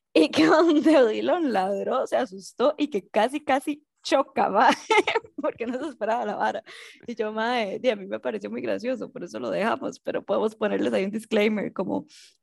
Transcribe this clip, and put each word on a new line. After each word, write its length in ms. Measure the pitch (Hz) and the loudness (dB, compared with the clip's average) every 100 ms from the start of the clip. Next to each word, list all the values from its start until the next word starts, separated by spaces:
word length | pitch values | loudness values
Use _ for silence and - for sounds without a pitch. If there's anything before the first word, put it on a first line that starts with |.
| _ | _
y 160 | - 311 | 4 4
que 160 | - 320 | 4 4
<laughs> 20 | |
donde 500 | 320 339 294 277 302 | 6 6 4 6 6
Odilon 560 | 226 214 226 349 294 | 4 2 0 0 0
ladró, 540 | 196 190 196 196 247 - | 0 -2 -2 -2 -2 -2
se 100 | 226 | -2
asustó 560 | 254 190 175 - 277 294 | -4 -8 -12 -2 0 0
y 100 | 294 | -2
que 180 | 202 - | -4 -2
casi, 340 | 214 233 294 | 0 0 0
casi 400 | - 269 311 294 _ _ | -2 0 -2 -8 _ _
choca, 460 | - 285 277 - - | 0 0 0 0 0
mae, 240 | 196 262 - - | 4 4 4 2
<laughs> 520 | 427 - - - - | 2 2 -2 -4 -6
porque 240 | 294 - 233 | -6 -4 -6
no 120 | 254 | -6
se 100 | 311 | -8
esperaba 360 | - 208 240 214 | -6 -2 -2 -2
la 100 | - | -2
vara. 280 | 214 208 - - - - - | -2 -2 -10 -18 -20 -16 -10
Y 80 | 233 | -6
yo, 160 | 214 | -4
mae, 480 | 220 226 247 196 175 | -2 -2 -2 -2 -2
di, 100 | 254 | -2
a 60 | 202 | -2
mí 120 | 190 | -4
me 120 | 220 | -6
pareció 300 | 254 214 202 | -6 -6 -8
muy 120 | 240 | -6
gracioso, 500 | 240 196 233 247 - | -4 -4 -4 -6 -8
por 120 | - | -12
eso 160 | 170 110 | -12 -8
lo 100 | 123 | -4
dejamos, 500 | 175 220 226 - - | -2 -2 -2 -6 -10
pero 240 | - - | -8 -6
podemos 320 | - 208 214 - | -2 -2 -2 -2
ponerles 360 | 208 196 - | -2 -2 0
ahí 120 | 214 196 | -2 -2
un 60 | |
disclaimer, 600 | 214 - 220 214 208 160 | -6 -2 0 2 0 -4
como, 320 | - 185 180 - - - _ | -6 -4 -6 -8 -16 -20 _